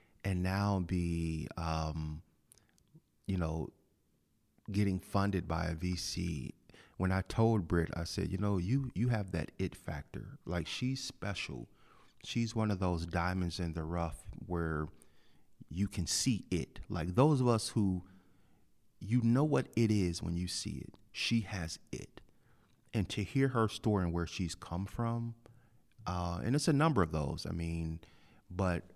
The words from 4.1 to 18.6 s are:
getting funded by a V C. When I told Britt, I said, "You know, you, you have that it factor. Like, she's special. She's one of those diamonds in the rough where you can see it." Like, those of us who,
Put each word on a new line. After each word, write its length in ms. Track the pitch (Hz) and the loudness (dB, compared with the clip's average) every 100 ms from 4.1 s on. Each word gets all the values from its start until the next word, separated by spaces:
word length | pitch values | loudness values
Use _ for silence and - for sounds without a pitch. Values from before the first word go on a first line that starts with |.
| _ _ _ _ _ - | _ _ _ _ _ -4
getting 300 | 98 101 92 | 0 2 0
funded 480 | - 98 98 95 82 | -2 0 2 0 0
by 200 | 82 82 | -2 -2
a 60 | |
V 220 | 80 90 87 | -2 -2 -2
C. 580 | - - 87 78 64 - _ - - - | -4 -4 -2 -2 -6 -10 _ -20 -16 -2
When 160 | 92 | 2
I 80 | 92 | 2
told 460 | - - 113 110 82 | 0 2 4 4 2
Britt, 220 | 87 80 - | 2 2 0
I 80 | |
said, 260 | 85 - 82 | -6 -2 -2
"You 80 | 90 | 0
know, 200 | 104 101 | 0 0
you, 340 | 90 135 135 | 2 0 0
you 140 | - 123 | 0 2
have 240 | 113 95 | 2 0
that 200 | 85 - - | -2 -4 -2
it 160 | 73 | -4
factor. 640 | - - 78 - - 58 - - | -4 -8 -8 -8 -10 -12 -12 -4
Like, 220 | 87 82 | -2 -2
she's 340 | - 123 131 | -2 -2 -2
special. 680 | - - 101 98 - 64 - - - - - - - | -6 -6 -6 -4 -6 -8 -10 -16 -20 -20 -20 -20 -6
She's 280 | 120 113 | -2 0
one 180 | 113 107 | 0 0
of 80 | 98 | 2
those 260 | 92 87 82 | 2 2 0
diamonds 540 | 87 85 92 87 85 | 0 2 2 0 0
in 140 | 87 | -2
the 100 | 80 80 | -2 -2
rough 400 | 87 85 76 - - - | -2 -2 -4 -10 -12 -4
where 440 | 87 82 78 78 - - - - - - - - | -2 0 0 -4 -8 -20 -20 -20 -20 -20 -20 -10
you 180 | 87 98 | -2 -2
can 180 | - 82 | 0 -2
see 380 | - - 110 - | 0 2 0 0
it." 300 | 87 - - - | -2 -2 -8 -6
Like, 260 | 98 82 90 | -4 0 4
those 240 | 147 143 | 6 6
of 80 | 123 | 4
us 220 | 113 - | 4 2
who, 340 | - 101 90 - - _ - - - | 0 2 0 -4 -20 _ -20 -20 -20